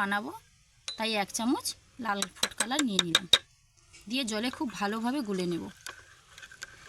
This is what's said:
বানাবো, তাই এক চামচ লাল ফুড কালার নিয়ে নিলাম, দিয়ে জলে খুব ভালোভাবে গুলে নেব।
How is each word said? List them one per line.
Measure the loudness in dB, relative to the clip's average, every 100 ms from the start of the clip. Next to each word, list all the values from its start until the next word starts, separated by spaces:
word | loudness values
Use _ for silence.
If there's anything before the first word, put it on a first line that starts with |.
বানাবো, | 4 2 -2 -10 -16 -20 _ -16 -12 -2
তাই | 0 2
এক | 0 0
চামচ | 2 2 0 -6 -14 -6
লাল | -2 0 -2 -2
ফুড | -4 -2
কালার | 0 2 4
নিয়ে | 2 2
নিলাম, | 0 4 2 2 -20 _ _ -20 -18 -4
দিয়ে | -2 0
জলে | 0 0 -2
খুব | -4 0
ভালোভাবে | -2 0 0 0 0
গুলে | 0 2
নেব। | 0 -2 -10 -14 -14 -20 -20 -20 -18 -18 -16 -16 -16